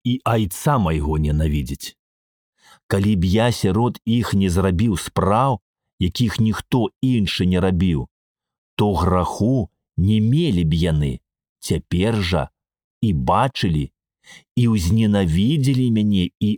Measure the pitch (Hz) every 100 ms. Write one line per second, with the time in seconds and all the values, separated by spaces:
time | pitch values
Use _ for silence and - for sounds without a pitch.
0 | 123 127 - 117 104 - - 139 90 80
1 | 76 78 76 76 78 73 65 69 - -
2 | _ _ _ _ _ _ _ - - 98
3 | 101 104 90 104 117 113 104 95 120 -
4 | - 117 110 98 98 87 95 85 117 87
5 | - - 85 107 139 120 _ _ _ -
6 | 90 - 120 - 110 104 - 131 110 -
7 | 131 123 95 - 90 90 95 92 92 76
8 | 62 _ _ _ _ _ _ - 104 87
9 | 87 90 87 - 104 131 92 _ _ -
10 | 95 107 110 143 170 90 80 80 87 78
11 | 71 62 - _ _ _ - 85 - 87
12 | 101 113 90 87 67 _ _ _ _ _
13 | 110 80 62 92 131 - 101 78 67 _
14 | _ _ - - _ - 120 110 82 110
15 | 110 104 92 80 107 156 135 131 127 110
16 | 107 101 90 - 104